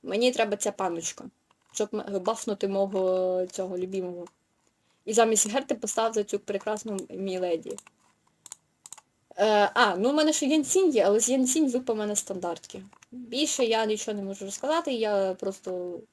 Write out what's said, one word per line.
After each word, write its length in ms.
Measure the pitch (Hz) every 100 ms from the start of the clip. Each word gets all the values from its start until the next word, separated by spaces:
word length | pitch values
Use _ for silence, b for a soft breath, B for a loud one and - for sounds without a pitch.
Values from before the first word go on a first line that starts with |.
Мені 280 | - 196 247
треба 260 | 247 220 208
ця 140 | 208
панночка, 540 | 202 190 170 165 - - _ _ _ _
щоб 160 | - 208
м-, 260 | 208 208 196
бафнути 480 | 185 226 - 202 196
мого 760 | 196 196 196 185 185 185 185 185
цього 260 | - 185 180
любимого. 480 | 185 190 180 175 170 _ _ _ _ _ _ _ -
І 80 |
замість 360 | 220 226 220 214
Герти 260 | 240 - 247
поставити 480 | 220 - 226 220
цю 160 | 202 202
прекрасну 580 | - 196 220 214 226 196 -
міледі. 680 | 185 196 185 180 165 - - - _ _ _ _ _ - - _ _ - - _ _ _ -
Е, 340 | 208 208 202
а, 220 | 240 214 196
ну, 140 | 226
в 40 |
мене 200 | 294 311
ще 120 | 302 277
Янсінь 440 | 311 277 370 370
є, 140 | 262
але 160 | 196 214
з 100 | 233
Янсінь 420 | 269 254 302 294
випав 240 | 247 254 220
в 40 |
мене 160 | 214 208
стандартки. 680 | - 185 175 165 - 196 196 - -
Більше 540 | 247 240 247 294 - 240
я 200 | 220 220
нічого 320 | 214 - 208
не 60 |
можу 220 | 196 196 196
розказати, 480 | - 269 320 330
я 400 | 247 220 202 190
просто 680 | 190 196 190 - 180 180 170 -